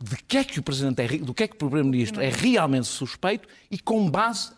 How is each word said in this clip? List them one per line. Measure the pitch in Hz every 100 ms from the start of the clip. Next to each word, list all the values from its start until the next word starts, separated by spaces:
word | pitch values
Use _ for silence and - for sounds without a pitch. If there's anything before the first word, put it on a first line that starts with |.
de | 113 131
que | - 269
é |
que | 262 147
o |
Presidente | 139 135 139 127
é | 117
re-, | 151
do | 127
que | 120
é | 214
que |
o | -
Primeiro-Ministro | 143 151 135 127 110 110
é | 135
realmente | 123 240 226 156 131 117
suspeito | - 131 - 180 233 - - _
e | 190
com | - 220 185
base | 185 226 214 -